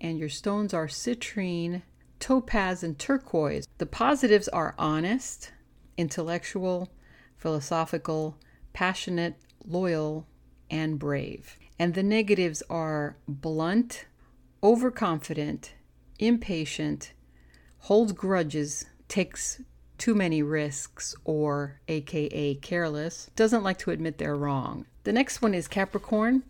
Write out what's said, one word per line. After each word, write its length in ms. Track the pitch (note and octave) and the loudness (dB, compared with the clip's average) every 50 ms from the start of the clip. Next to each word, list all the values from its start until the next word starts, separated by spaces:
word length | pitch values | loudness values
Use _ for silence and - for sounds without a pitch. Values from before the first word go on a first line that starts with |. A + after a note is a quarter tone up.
and 180 | - E3 E3 D#3 | -6 -4 -4 -4
your 100 | D#3 D3 | -4 -6
stones 440 | C#3 - - G#3 G3+ G#3 G#3 G3 F#3+ | -6 -4 -2 -2 0 0 0 0 0
are 140 | E3 D#3+ D3 | -2 -2 -2
citrine, 960 | - - - A#3+ B3 A#3+ - - - G#3 F#3 F3+ F3 E3+ E3+ E3+ F3 F3+ - - - _ - - - - | -4 -4 -2 -2 -2 -2 -4 -8 -6 -4 -2 -2 -2 -2 -2 -2 -4 -6 -8 -12 -20 _ -20 -20 -16 -6
topaz, 640 | - - C4 C4 C4 - A#3 G#3+ F#3+ F#3 F#3 F3+ F3 | 0 2 2 2 2 2 2 2 2 2 -2 -2 -4
and 140 | E3 D3 - | -6 -6 -4
turquoise. 720 | - - C#4 C4 - - - E3 D3+ C#3+ D3 C#3 C#3 - - - | -2 0 0 0 0 0 0 2 2 2 0 -4 -6 -8 -6 -6
The 80 | E3 | -6
positives 600 | - - - A3+ C4+ D4 C4+ C4 A3 G#3+ G3+ - - | -4 -2 0 2 4 4 4 6 6 6 6 6 4
are 280 | - F3 D#3 - - - | -2 0 -2 -2 -2 -2
honest, 720 | D#3+ D#3 D#3 D#3 E3 F#3 A#3 C4 - - - - - - - - _ _ - - - - - - | -2 0 0 0 0 0 0 -2 -4 -6 -14 -14 -16 -18 -20 -20 _ _ -20 -20 -20 -12 -4 -4
intellectual, 960 | E3+ - - F3+ D#3+ E3 E3+ E3+ - - - F#3+ F#3 F#3 F3+ F3 F#3 - - - - - - - - - _ - | -2 -2 -2 -4 -2 -2 -2 -4 -4 -4 -6 -2 -2 0 0 -2 -4 -6 -12 -18 -20 -20 -20 -20 -20 -20 _ -6
philosophical, 1000 | - E3 D#3 D3+ C#3 - F3 E3 E3 - - D#3 - - D#3 D#3 D#3 D#3 D3+ - - - - - - - - | -4 -2 -2 -2 -2 0 0 0 0 0 -2 -4 -2 -2 -2 -2 -2 -4 -6 -10 -18 -20 -20 -20 -20 -12 -4
passionate, 600 | - F#3 F#3 F#3 - - F#3+ F3+ E3+ E3+ E3+ - - _ _ _ - - | -2 0 0 0 -2 -4 -2 -2 0 0 -2 -4 -8 _ _ _ -20 -10
loyal, 600 | - E3 F3+ F#3 F3+ E3 D#3 D#3 D3+ D3+ D#3 D#3+ - _ - - - - _ - - | -4 -2 0 0 0 0 0 -2 -2 -4 -6 -8 -12 _ -20 -20 -20 -20 _ -12 -6
and 280 | D#3 D#3 D#3+ D#3 D#3 C#3+ | -4 -2 -2 -2 -2 -2
brave. 600 | D3 C#3+ C#3+ C#3 - - - - - - - - - - - - | -2 -2 -2 -2 -4 -6 -8 -12 -14 -18 -20 -20 -20 -12 -4 0
And 160 | E3+ F3 E3 | 0 0 2
the 80 | F#3+ G3 | 2 2
negatives 580 | G3+ G#3+ A3 A3 G3 G#3 F#3+ F3+ E3+ D3+ - - - | 2 4 2 4 4 4 4 2 0 0 -4 -8 -6
are 480 | E3+ E3 D#3+ D#3 D3+ D3+ D3 C#3+ - - - - | -4 -4 -2 -2 -2 -2 -2 -4 -6 -10 -10 -10
blunt, 800 | C#3+ C#3 - D#3+ D#3 D#3 D#3+ E3+ G3 A#3 B3 A#3+ - - - - _ _ - - - - - - _ - | -8 -6 -4 -4 -2 0 0 2 4 2 2 2 -2 -14 -14 -18 _ _ -20 -20 -20 -20 -20 -20 _ 4
overconfident, 1120 | - G#3 A#3+ A#3 B3+ B3+ B3 - A3 F3+ D#3+ D3+ - - D#3+ D#3 D3 D3+ - - - - - - - _ _ _ _ - - - | 6 6 6 6 4 0 0 0 0 0 0 0 -2 -4 -4 -4 -2 -4 -4 -6 -8 -14 -20 -20 -20 _ _ _ _ -16 -6 0
impatient, 960 | G#3 A3+ A#3+ A#3 - - F3+ D#3+ D#3 C#3 - - D#3 D3 D3 C#3+ - - - - - _ - - - - - - - - - _ | 2 4 4 2 2 -2 -4 -2 -2 -4 -4 -4 -2 -2 -4 -4 -8 -14 -20 -20 -20 _ -20 -20 -20 -20 -20 -20 -20 -20 -20 _
holds 320 | - - G3+ A3 A#3 G#3 | 0 4 6 6 6 4
grudges, 720 | F3 - - F#3+ F#3+ F3+ D#3+ D3+ C#3 D3+ D3 D3 - - - - - - - - | 2 -2 0 0 2 2 2 0 0 -2 -2 -2 -4 -8 -10 -12 -16 -20 -10 -4
takes 560 | - G3+ - - - - - - - - B3+ - - - - - - - | 0 0 0 -2 -2 -8 -6 -6 -6 -8 -12 -18 -20 -20 -20 -18 -10 -4
too 160 | - A#3+ A3 | 0 2 4
many 300 | G#3 F#3 E3+ D#3+ D#3 D3 | 4 4 4 4 2 2
risks, 720 | D3 D#3 D3+ D3 D3 C#3 - - - - - - - - - - | 2 0 0 0 -2 -4 -6 -10 -10 -12 -10 -10 -10 -10 -8 -4
or 560 | - D#3 D3+ D3+ D3 C#3+ C#3+ C#3+ C#3+ C#3 - _ - | -2 0 0 2 0 0 0 -2 -4 -8 -10 _ -4
A 140 | D#3+ D3+ | -4 -4
K 240 | C#3+ - - D#3 D3+ | -4 -4 -2 -2 -2
A 300 | - - D3+ D3 C#3+ C#3 | -2 -2 -2 0 0 -2
careless, 760 | C#3+ - - F3 F3 E3+ D#3 D3 D3 D3+ E3+ - - - - - | -2 -4 -4 -2 0 0 0 -2 -2 -4 -6 -6 -10 -14 -6 2
doesn't 280 | - A3 A3 A#3+ A3+ G3 | 4 4 6 4 4 2
like 160 | F#3+ F#3 - | 2 -2 -2
to 100 | - F3+ | -2 -2
admit 300 | E3 D#3 D#3+ D#3+ D3 - | -2 -2 -2 -4 -4 -2
they're 160 | D#3 D3+ D3 | -2 -2 -2
wrong. 500 | C#3+ C#3+ C#3+ C#3 C3 B2 - - - - - - - - | 0 0 0 0 0 -2 -4 -6 -8 -10 -12 -14 -6 -2
The 100 | G3+ G#3+ | 2 4
next 280 | B3 C4+ - - - | 4 2 2 0 0
one 140 | A#3+ G#3+ F#3+ | 0 0 2
is 120 | F3 D#3+ - | 0 -2 -2
Capricorn, 760 | - G3+ G3 - - G3+ - - A3+ G#3+ A3 A#3+ C4 C4 - - | -2 -2 0 0 -2 -4 -2 0 0 2 4 4 4 2 2 -2